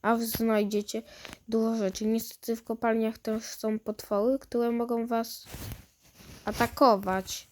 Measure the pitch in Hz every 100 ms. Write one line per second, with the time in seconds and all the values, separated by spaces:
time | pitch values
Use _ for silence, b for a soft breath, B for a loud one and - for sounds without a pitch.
0 | 208 226 226 - 226 214 208 208 208 220
1 | - B B B - 226 226 226 196 190
2 | 214 226 226 - - 226 - 226 233 226
3 | 220 226 - 220 - - 220 214 - 214
4 | - 202 226 269 - 240 233 233 240 233
5 | 233 233 226 - - - - - - _
6 | _ - - - - - 233 - 262 202
7 | 196 190 190 - -